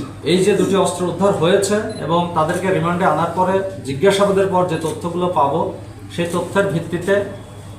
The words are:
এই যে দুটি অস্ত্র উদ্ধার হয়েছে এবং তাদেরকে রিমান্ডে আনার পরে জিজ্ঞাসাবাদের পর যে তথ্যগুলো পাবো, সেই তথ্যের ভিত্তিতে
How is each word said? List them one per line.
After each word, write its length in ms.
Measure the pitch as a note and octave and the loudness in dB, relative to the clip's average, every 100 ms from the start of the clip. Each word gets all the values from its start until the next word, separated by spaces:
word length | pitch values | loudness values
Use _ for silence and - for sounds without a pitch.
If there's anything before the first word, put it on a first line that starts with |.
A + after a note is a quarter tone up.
| - - | -8 -6
এই 200 | C#3 F#3 | 0 4
যে 120 | F#3 F3 | 4 4
দুটি 180 | - F#3+ | 2 2
অস্ত্র 300 | F3+ - F3+ | 2 0 -4
উদ্ধার 260 | E3+ G3+ | 2 2
হয়েছে 440 | C#3 D#3+ F#3+ G3 G#3 B3 - | 4 4 4 2 0 -2 -6
এবং 320 | D3+ E3+ F3 D#3+ | 0 0 0 0
তাদেরকে 360 | D#3 F3+ F#3+ | 0 0 0
রিমান্ডে 340 | E3+ E3+ F3+ F3+ | 0 0 0 0
আনার 220 | D#3 E3+ F3+ | 2 0 0
পরে 460 | F3+ F#3+ F#3+ - C3 | 2 0 -2 -8 -6
জিজ্ঞাসাবাদের 640 | C#3 G3 G3 G3+ F#3+ F#3+ | 2 4 4 4 4 2
পর 200 | F3+ F3 | 2 0
যে 80 | D#3+ | -2
তথ্যগুলো 520 | D#3 - E3+ F3 F3 | -4 -4 -4 -2 0
পাবো, 460 | D#3 C#3 D#3 F3 - - - - - | 2 2 2 -2 -6 -14 -16 -12 -6
সেই 120 | E3 | -2
তথ্যের 340 | F3+ - G3+ G3 | -2 -2 0 0
ভিত্তিতে 580 | D#3+ - E3+ G3+ G3+ G3+ - - - - | -2 -4 -4 0 0 0 -10 -14 -18 -16